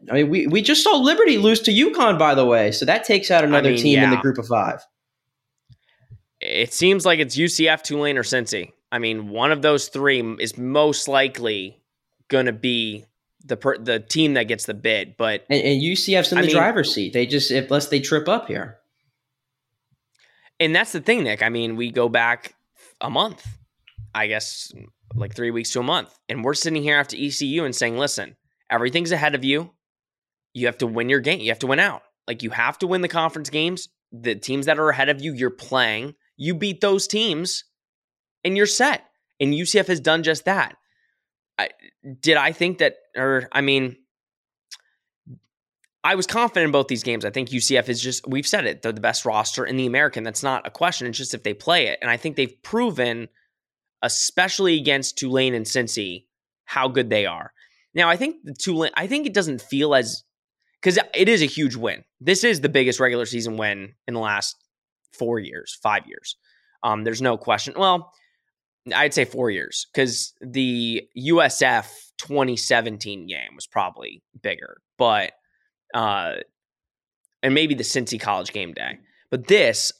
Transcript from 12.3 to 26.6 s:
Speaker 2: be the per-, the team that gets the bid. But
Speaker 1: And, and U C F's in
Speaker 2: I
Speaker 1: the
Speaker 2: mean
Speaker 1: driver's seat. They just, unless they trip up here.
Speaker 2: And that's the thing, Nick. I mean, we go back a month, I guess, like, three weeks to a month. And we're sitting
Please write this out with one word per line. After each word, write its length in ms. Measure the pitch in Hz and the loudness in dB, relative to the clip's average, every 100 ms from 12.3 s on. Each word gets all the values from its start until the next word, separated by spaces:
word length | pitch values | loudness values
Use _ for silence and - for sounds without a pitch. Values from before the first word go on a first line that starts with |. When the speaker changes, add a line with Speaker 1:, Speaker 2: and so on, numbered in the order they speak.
| 135 123 | 0 2
Speaker 2:
be 520 | 110 127 120 110 107 - _ _ _ - | 0 -2 0 -2 -6 -16 _ _ _ -8
the 120 | 120 | -2
per-, 200 | 135 135 | -2 -2
the 220 | 113 113 | -2 -2
team 360 | 107 160 156 135 | -2 0 2 2
that 80 | |
gets 220 | 110 110 - | 0 -4 -6
the 80 | |
bid. 420 | 104 113 107 92 - | -4 0 0 -2 -4
But 280 | 113 104 - | -2 -2 -2
Speaker 1:
And, 120 | 143 | 0
and 180 | 135 139 | 2 2
U 140 | 160 185 | 0 -2
C 200 | - 190 | 2 2
F's 160 | 170 | 4
in 60 | 175 | 4
Speaker 2:
I 40 | |
Speaker 1:
the 60 | 156 | 4
Speaker 2:
mean 80 | 165 | 4
Speaker 1:
driver's 380 | 185 226 143 | 2 2 0
seat. 200 | 110 92 | -2 -2
They 120 | 123 123 | 0 0
just, 260 | 143 - | 0 0
unless 360 | 131 131 143 143 | 0 0 -2 0
they 120 | 143 | -2
trip 280 | 135 156 156 | 0 0 0
up 200 | 226 - | -2 -2
here. 320 | 104 95 - _ _ _ _ _ _ _ _ _ _ _ _ _ _ _ _ _ - | -8 -10 -14 _ _ _ _ _ _ _ _ _ _ _ _ _ _ _ _ _ -2
Speaker 2:
And 160 | 160 170 | 2 2
that's 160 | 226 | 0
the 100 | 175 | -2
thing, 220 | 147 240 | 0 2
Nick. 180 | 135 107 | 0 0
I 80 | 110 | 0
mean, 260 | 117 117 113 | 0 -2 -4
we 160 | 120 | -2
go 160 | 113 120 | 0 2
back 480 | 117 117 120 - - _ _ - _ | 2 2 0 -6 -20 _ _ -20 _
a 80 | 123 | -4
month, 360 | 139 214 - - - _ _ _ - 107 | -2 -2 -4 -16 -18 _ _ _ -20 -10
I 140 | 110 107 | -4 -2
guess, 440 | 107 - - - - - _ _ - | -2 -6 -10 -14 -18 -20 _ _ -8
like, 200 | 101 107 | -6 -4
three 160 | 120 | -4
weeks 200 | 117 113 | -4 -4
to 80 | 123 | -4
a 40 | |
month. 340 | 123 170 - _ - | -2 -2 -4 _ -12
And 140 | 113 | -4
we're 100 | 120 | -2
sitting 280 | 147 | -2